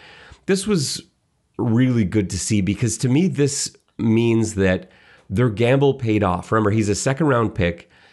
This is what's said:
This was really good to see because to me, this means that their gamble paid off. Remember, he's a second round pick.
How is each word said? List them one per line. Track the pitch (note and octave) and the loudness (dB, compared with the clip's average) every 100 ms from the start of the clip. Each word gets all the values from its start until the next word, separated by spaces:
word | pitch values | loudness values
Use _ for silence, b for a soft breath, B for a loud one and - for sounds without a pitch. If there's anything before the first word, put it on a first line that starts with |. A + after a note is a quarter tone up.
| B B B B - | B B B B -4
This | F#3+ G3+ | -4 0
was | G3 C3 - - _ _ _ _ - | -2 -2 -6 -14 _ _ _ _ -6
really | A#2 A2+ B2+ A#2 | 0 2 2 2
good | F#2 G#2+ F#2 | 0 0 -2
to | F2+ | -4
see | - G#2+ | -2 -2
because | F#2 G2+ A#2 - | 0 -2 -2 -2
to | B2+ | 0
me, | C3+ F#3+ | 2 0
this | C3 C#3+ - - - _ - | 0 -2 -2 -8 -12 _ -4
means | A2+ A2+ A#2 A2+ G#2+ | 0 2 2 2 0
that | F#2+ F#2+ F#2 - b b b b | 0 0 0 -4 b b b b
their | F#2+ B2 | -2 0
gamble | G2+ A#2 C#3 C#3 | 2 2 4 2
paid | C3+ A2+ G#2+ | 0 0 0
off. | G2 F2+ - | 2 0 -2
Remember, | A2 G2+ | 0 2
he's | A2 G2+ | 2 0
a | |
second | G2 - C3+ D#3 | -2 -2 0 0
round | A#2+ A2 - | 0 0 0
pick. | F2 E2+ - b b | -2 -4 -12 b b